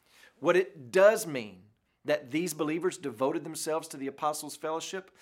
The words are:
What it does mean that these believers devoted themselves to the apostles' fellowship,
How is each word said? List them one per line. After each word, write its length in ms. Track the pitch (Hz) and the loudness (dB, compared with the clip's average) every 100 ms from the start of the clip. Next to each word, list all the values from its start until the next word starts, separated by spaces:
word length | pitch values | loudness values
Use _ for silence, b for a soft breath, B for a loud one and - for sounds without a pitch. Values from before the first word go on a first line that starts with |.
| b b b _ | b b b _
What 180 | 143 175 | 2 2
it 340 | 190 165 123 | 2 -4 0
does 340 | 185 196 220 170 | 8 8 8 0
mean 380 | 135 107 92 98 _ _ _ | -6 -8 -14 -20 _ _ _
that 280 | 139 147 127 | -2 -2 -2
these 220 | 147 180 | -2 -2
believers 440 | 156 151 165 180 - | -2 -2 0 -2 -4
devoted 460 | 139 113 131 160 | -8 -2 0 0
themselves 440 | 151 156 160 156 156 | -6 -8 -4 -4 -4
to 100 | 147 | -8
the 100 | 135 | -10
apostles' 500 | 135 151 151 151 - | -4 -4 -4 -8 -8
fellowship, 520 | 156 160 160 190 - B | -6 -6 -6 -10 -12 B